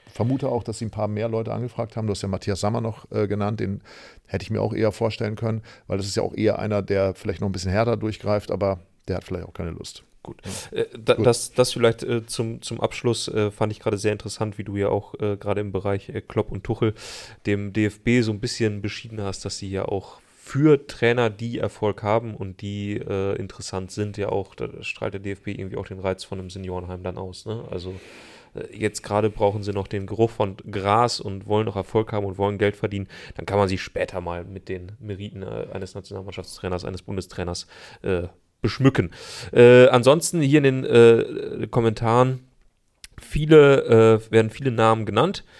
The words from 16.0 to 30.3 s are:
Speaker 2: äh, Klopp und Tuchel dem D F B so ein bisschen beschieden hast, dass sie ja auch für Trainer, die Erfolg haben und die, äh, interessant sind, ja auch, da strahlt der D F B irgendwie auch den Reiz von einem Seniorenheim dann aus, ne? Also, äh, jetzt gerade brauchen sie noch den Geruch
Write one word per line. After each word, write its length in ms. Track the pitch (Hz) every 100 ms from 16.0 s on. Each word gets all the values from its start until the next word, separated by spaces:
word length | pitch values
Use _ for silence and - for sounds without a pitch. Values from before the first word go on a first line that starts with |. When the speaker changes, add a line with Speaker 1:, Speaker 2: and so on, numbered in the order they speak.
| -
Speaker 2:
äh, 100 | 104
Klopp 320 | - 113 -
und 120 | 101
Tuchel 300 | - 113 110 - - - - - -
dem 260 | 101 101
D 140 | 104 107
F 140 | -
B 200 | 120 120
so 120 | 110
ein 80 | 104
bisschen 420 | 120 - 113 104
beschieden 380 | 101 - 117 110
hast, 220 | 98 95
dass 140 | 98 -
sie 120 | 98
ja 160 | 95 -
auch 340 | 98 - - _ _
für 440 | - 135 156 143 -
Trainer, 420 | - 117 123 113
die 280 | 104 117 120
Erfolg 440 | 107 - 107 98
haben 320 | 104 113 120
und 280 | 107 98 90
die, 320 | 101 101 101
äh, 420 | 104 - 98 98 -
interessant 540 | 95 - - 95 92
sind, 260 | - 104 101
ja 140 | 101
auch, 240 | 107 92
da 280 | - 113 -
strahlt 300 | - - 107
der 60 | 98
D 120 | 98
F 100 | 98
B 100 | -
irgendwie 240 | 101 95 107
auch 100 | 98
den 140 | 95
Reiz 240 | 95 92
von 140 | - 95
einem 120 | 92
Seniorenheim 520 | 95 92 90 90 90
dann 160 | 92 -
aus, 280 | 95 92 110
ne? 180 | 110 -
Also, 240 | 90 90 95 - - - - -
äh, 220 | - - -
jetzt 260 | 107 -
gerade 280 | - 104 107
brauchen 320 | - 104 104
sie 100 | 101
noch 160 | 98 95
den 180 | 101 98
Geruch 240 | 107 113